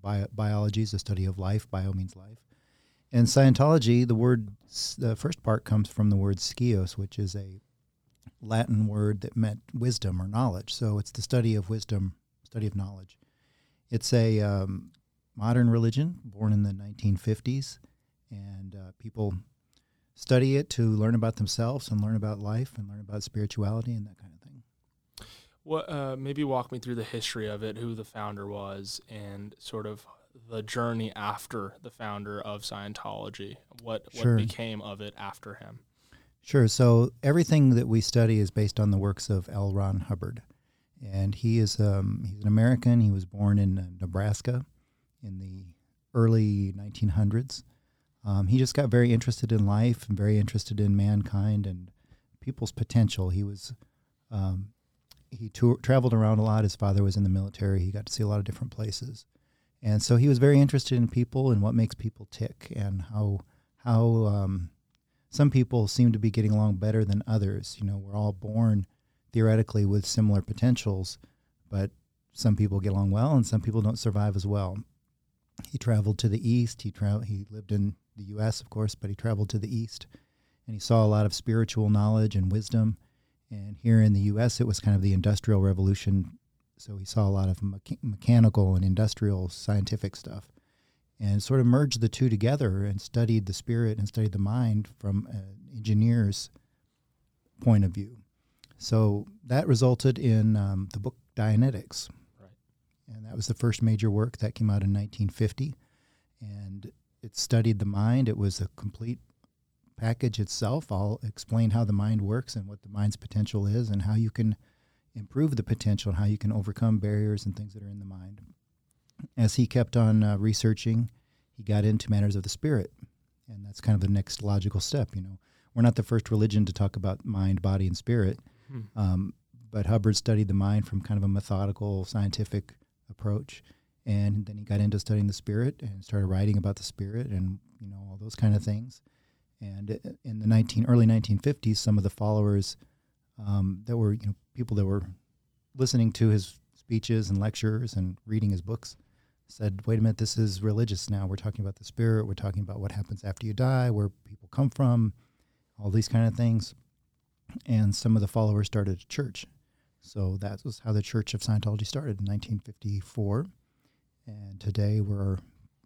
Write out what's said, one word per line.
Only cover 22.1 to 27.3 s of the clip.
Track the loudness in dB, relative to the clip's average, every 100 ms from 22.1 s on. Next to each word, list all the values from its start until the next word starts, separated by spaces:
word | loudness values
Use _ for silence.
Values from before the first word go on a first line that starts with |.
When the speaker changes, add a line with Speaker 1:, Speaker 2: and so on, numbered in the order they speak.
Speaker 1:
about | -2 -4 -6
life | -4 -4 -6 -10
and | -14
learn | -14
about | -12 -10
spirituality | -8 -6 -6 -4 -4 -4 -4
and | -6 -8
that | -16
kind | -20
of | -20
thing. | -20 -20 _ _ _ _ _ -20 -20 -20 _ _
Speaker 2:
What, | -8 -6 -6
uh, | -6 -6 -6
maybe | -8 -4
walk | -2 -2 -4
me | -8
through | -8 -8
the |
history | -8 -8 -8